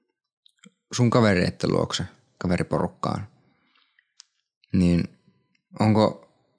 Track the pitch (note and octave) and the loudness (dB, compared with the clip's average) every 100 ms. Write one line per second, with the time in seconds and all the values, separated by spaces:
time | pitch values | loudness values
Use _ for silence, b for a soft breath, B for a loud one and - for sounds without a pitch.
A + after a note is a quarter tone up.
0 | _ _ _ _ _ _ - _ _ - | _ _ _ _ _ _ -20 _ _ -2
1 | A#2+ B2 A2 F2+ F2+ - - - E2 - | 2 4 4 2 0 -2 -2 -2 -2 -6
2 | F2+ _ _ _ F2+ F2 D#2+ D#2 - - | -10 _ _ _ -4 -4 -4 -4 -4 -6
3 | - - G2+ _ _ _ _ _ _ _ | -6 -6 -10 _ _ _ _ _ _ _
4 | _ _ - _ _ _ _ F#2+ F2 E2+ | _ _ -20 _ _ _ _ 0 2 2
5 | - _ _ _ _ _ _ - G#2+ G#2+ | -2 _ _ _ _ _ _ -2 0 2
6 | G#2+ - - _ _ | 2 -2 -18 _ _